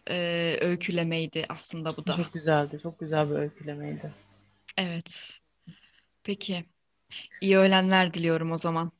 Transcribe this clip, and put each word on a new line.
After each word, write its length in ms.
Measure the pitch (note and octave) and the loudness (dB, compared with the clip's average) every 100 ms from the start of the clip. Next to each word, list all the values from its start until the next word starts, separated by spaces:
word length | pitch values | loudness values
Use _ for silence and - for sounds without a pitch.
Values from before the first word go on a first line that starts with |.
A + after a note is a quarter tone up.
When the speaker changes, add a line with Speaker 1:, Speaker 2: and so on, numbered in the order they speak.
| - | -6
Speaker 1:
e, 480 | F3+ E3+ E3+ E3+ D3+ | -4 -2 0 0 0
öykülemeydi 840 | F3 F3 F#3 F3 E3 E3 D#3+ D#3+ - | 0 0 -2 -2 0 -2 -4 -6 -6
aslında 420 | - - E3 D#3+ D#3 | -8 -12 -8 -6 -6
bu 100 | F#3 | -2
da. 100 | E3+ | -2
Speaker 2:
Çok 160 | E3 | -2
güzeldi, 480 | E3 D3+ D3+ D3 D3+ | -2 2 2 2 -6
çok 180 | E3+ - | -12 -10
güzel 300 | D#3 D#3 D3 | -2 0 0
bir 40 | |
öykülemeydi. 760 | D3 D3 - D3 D3 D3 D3+ D3+ - _ _ _ _ - - | 0 -4 -6 -12 -10 -8 -10 -10 -14 _ _ _ _ -10 -4
Speaker 1:
Evet. 640 | F3+ E3+ - - - - _ _ - - _ _ _ _ | -4 -4 -8 -14 -16 -18 _ _ -20 -20 _ _ _ _
Peki. 420 | - G3+ G3+ F3+ E3+ _ _ _ _ - - - | -8 -8 -6 -6 -8 _ _ _ _ -18 -16 -2
İyi 160 | G3 F#3+ | 4 8
öğlenler 580 | F#3+ F#3+ F#3 F#3+ F3+ | 8 8 6 4 4
diliyorum 380 | E3+ E3 D#3+ E3 | 2 0 2 0
o 60 | E3 | -2
zaman. 340 | E3+ E3 E3+ - | -2 -2 -2 -6